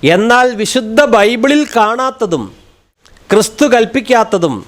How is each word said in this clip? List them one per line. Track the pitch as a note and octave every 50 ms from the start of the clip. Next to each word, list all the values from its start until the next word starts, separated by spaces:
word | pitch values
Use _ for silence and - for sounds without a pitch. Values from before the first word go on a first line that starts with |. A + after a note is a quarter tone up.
| - C#3+ E3
എന്നാൽ | F#3 G#3+ A#3 A#3+ B3 B3+ B3+ A#3+ G#3
വിശുദ്ധ | A3 - - B3+ A#3 G#3+ A3 A#3 D4 C#4 A3
ബൈബിളിൽ | A3 G3+ G#3 A#3+ A#3 A3+ C#4 C#4+ D4 D4+ - -
കാണാത്തതും | A#3 G#3+ G#3 A3+ A#3+ C4 C4 C4 - A#3 G3 E3+ C#3+ A2 F#2 F2 - _ _ _ _ _ _ _ _ _ - _ _ _ _
ക്രിസ്തു | F#3+ G#3 G#3+ A3 - - D4 C#4+ A#3
കൽപ്പിക്കാത്തതും | A#3+ A3+ A3+ A3 C4 A3+ - B3+ A#3 A3 A3+ - F#3+ E3+ D#3+ B2+ G2+ E2+